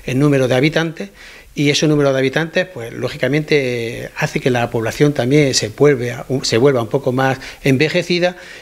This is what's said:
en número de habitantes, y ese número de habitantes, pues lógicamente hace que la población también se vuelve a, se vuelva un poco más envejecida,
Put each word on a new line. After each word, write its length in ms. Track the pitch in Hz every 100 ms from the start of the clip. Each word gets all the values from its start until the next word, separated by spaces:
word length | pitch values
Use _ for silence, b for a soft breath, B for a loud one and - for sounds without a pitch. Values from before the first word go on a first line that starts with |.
| -
en 120 | 127
número 300 | 147 139 127
de 80 | 127
habitantes, 540 | 151 156 165 156 202 B B B B
y 180 | - 143
ese 180 | 143 160
número 240 | 147 139
de 60 | 135
habitantes, 440 | 131 139 165 185 180
pues 200 | - 117
lógicamente 1160 | 120 123 151 127 147 151 147 127 120 117 120 127 -
hace 220 | 151 160
que 120 | 135
la 200 | 123 120
población 420 | 120 110 - 147
también 400 | 143 123 147 139
se 180 | 117 107
vuelve 420 | 104 143 131 120
a, 120 | 120 - 135
se 160 | - 113
vuelva 220 | 139 131
un 80 | 110
poco 220 | 139 139
más 280 | 127 131 127 B B
envejecida, 720 | 143 131 151 180 170 175 175 180 B B